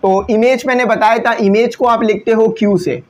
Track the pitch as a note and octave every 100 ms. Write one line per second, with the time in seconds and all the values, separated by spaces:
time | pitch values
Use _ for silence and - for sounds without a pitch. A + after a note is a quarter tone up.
0 | G3 F#3+ F#3+ A3 A#3+ B3+ B3 B3 B3 G#3+
1 | G#3+ A3+ A#3 A3+ G3+ G3+ A#3+ - B3 A3+
2 | A3 G#3 A3 A3 A3 A3 G#3 F#3+ F3 B2
3 | -